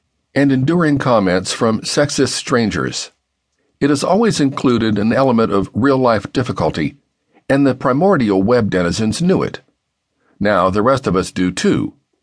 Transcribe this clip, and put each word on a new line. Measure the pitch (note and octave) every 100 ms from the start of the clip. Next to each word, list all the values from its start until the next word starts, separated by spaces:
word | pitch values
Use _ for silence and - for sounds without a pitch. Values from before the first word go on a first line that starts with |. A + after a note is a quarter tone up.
| _ _ _
and | C3+ C#3
enduring | C3 C#3 F3 D#3 C#3
comments | C3+ A#2 F#2+ F2+ -
from | - A#2 A2
sexist | - - D3 - B2+
strangers. | - - B2 A2 E2 C2 - - _ _ _ _ _ _ -
It | C#3+
has | C#3+
always | - F#3+ A3+ D#3
included | C#3 C#3 C#3 A#2 A2 G2+
an | G#2+
element | A2+ C3+ A#2 A2
of | G2 F#2+
real-life | G2 C3+ C3+ B2+ G#2+ -
difficulty, | C#3+ A#2+ F#2+ D#2+ E2 D2 - _ _ _ _ -
and | C#3 C#3
the |
primordial | B2+ C#3+ C3 F#3+ F3 A2 F#2+
web | G2 B2 G2+
denizens | F2+ F2 E2+ A2 -
knew | F3 F3+
it. | C2 - _ _ _ _ _ _ _ -
Now | G2+ G2 F#2
the | G#2
rest | A2+ C3 -
of | F#2
us | -
do | - F#2
too. | F#2 G3+ E2+ G#1 - _ _